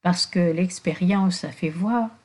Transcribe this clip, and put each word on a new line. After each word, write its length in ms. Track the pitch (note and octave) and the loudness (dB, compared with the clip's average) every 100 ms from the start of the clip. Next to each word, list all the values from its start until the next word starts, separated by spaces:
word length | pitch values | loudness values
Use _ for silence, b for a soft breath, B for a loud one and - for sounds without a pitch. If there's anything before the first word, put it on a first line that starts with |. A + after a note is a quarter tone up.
parce 240 | F3+ F3+ - | 0 0 0
que 140 | F#3 | 0
l'expérience 1040 | F3 E3 F3+ - - - F3+ G3 F#3+ F3+ | 2 2 -2 -2 -6 0 2 4 2 0
a 80 | D3+ | -6
fait 180 | B2 D#3+ | -6 -6
voir 400 | D#3+ G3+ A#3+ A3+ - | -2 -2 0 -2 -6